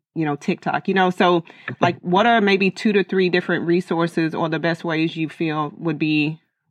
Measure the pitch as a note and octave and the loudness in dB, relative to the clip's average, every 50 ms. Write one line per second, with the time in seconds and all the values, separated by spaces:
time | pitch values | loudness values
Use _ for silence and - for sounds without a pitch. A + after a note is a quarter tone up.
0 | _ _ - E3 D#3+ D3+ C#3+ C#3+ - - E3+ - - E3 C#3 C#3+ - - F#3+ F#3+ | _ _ -6 -4 -4 -2 -4 -4 -4 -4 -4 -4 -4 -4 -4 -4 -2 -2 0 2
1 | F#3 F3+ F3 - G3+ F3+ F3+ E3+ E3 - - - - - C3 - F3+ F3 E3+ - | 2 2 2 2 2 4 2 2 0 -6 -14 -20 -16 -14 -6 -2 -2 -2 -2 -2
2 | - F3 F3 F#3+ A3+ A#3 A#3 A#3 G3+ G3+ G3 F#3+ G3 F#3 - - - A3+ G3+ G3+ | -4 0 2 2 4 4 4 4 4 4 2 2 2 0 0 0 0 2 2 2
3 | F#3+ - F#3+ F#3+ F#3 F3+ E3+ F3+ F3 - F3 C#3+ - E3 E3+ F3+ F3 - F3 E3 | 0 0 0 0 2 2 2 0 0 0 -2 -2 0 2 2 0 0 0 0 0
4 | E3+ E3+ E3+ F3 D#3+ D#3+ D#3+ F3 E3+ D#3+ D#3+ D#3 D3 E3+ E3+ E3 - E3+ D#3+ D#3+ | 0 0 0 -2 -2 -2 -2 -2 -4 -2 -2 -2 -2 -2 -4 -4 -4 -4 -2 0
5 | D#3+ E3 D#3+ D#3+ D#3+ D3+ - - E3+ D#3+ D3+ D#3 D3+ D3 - - E3 E3+ D#3 D3 | -2 -2 -2 -4 -6 -6 -6 -6 -4 -4 -4 -4 -6 -6 -8 -6 -4 -4 -2 -2
6 | D#3+ D#3 D#3 D3+ D3 D3+ D#3+ - _ _ _ _ _ _ | 0 0 2 2 0 0 -4 -8 _ _ _ _ _ _